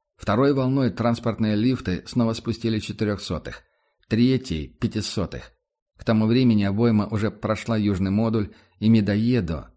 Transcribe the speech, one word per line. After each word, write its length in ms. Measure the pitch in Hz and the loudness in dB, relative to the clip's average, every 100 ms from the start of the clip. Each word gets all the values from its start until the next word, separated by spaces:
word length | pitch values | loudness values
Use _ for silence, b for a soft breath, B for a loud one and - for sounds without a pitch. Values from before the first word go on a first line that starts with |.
| _ _ | _ _
Второй 360 | - 107 139 | -2 2 2
волной 360 | 139 127 139 127 | 2 0 2 0
транспортные 680 | - 117 117 117 104 110 104 | 0 0 0 -2 -2 0 2
лифты 480 | 123 123 - 90 - | 0 0 -2 -4 -4
снова 280 | 127 113 | 0 0
спустили 460 | 110 - 107 113 110 | -2 -6 -4 -2 -2
четырехсотых. 840 | - 104 107 98 - 80 - - _ _ _ _ _ | -4 -4 -2 -2 -6 -8 -8 -16 _ _ _ _ _
Третий — 580 | 110 123 131 - 80 71 - | 2 4 2 -2 -6 -8 -6
пятисотых. 720 | 113 107 101 - 85 60 - _ _ _ _ _ | -4 -4 -4 -4 -6 -8 -16 _ _ _ _ _
К 60 | |
тому 220 | - 110 110 | 0 2 4
времени 400 | 120 127 107 101 | 4 4 4 2
обойма 420 | 101 120 107 101 | 2 2 2 0
уже 240 | 110 107 | -2 -4
прошла 460 | - 104 107 - 113 | -4 -4 -4 -2 -2
южный 340 | 104 92 95 | 0 0 0
модуль, 420 | 101 113 113 92 B B B | 0 0 0 -4 B B B
и 100 | 107 | 4
медоеду, 800 | 113 101 104 117 123 85 78 - | 4 4 0 2 0 0 -4 -8